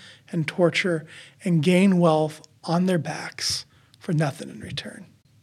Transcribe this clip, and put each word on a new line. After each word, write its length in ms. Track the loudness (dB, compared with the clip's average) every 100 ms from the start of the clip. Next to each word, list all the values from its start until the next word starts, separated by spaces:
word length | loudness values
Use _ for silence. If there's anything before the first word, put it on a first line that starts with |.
| -20 -20 -8
and 160 | -6 -4
torture 560 | 2 2 2 -2 -4 -6 -20 -20 _
and 180 | 0 2
gain 360 | 4 4 6 6
wealth 420 | 4 4 0 -4 -20 _
on 220 | -4 0 2
their 100 | 0
backs 720 | -2 -8 -10 -8 -6 -6 -10 _ _ _
for 160 | -4
nothing 340 | -2 -2 -4 -14
in 120 | -14
return. 440 | -12 -12 -12 -16 -20 _ _ _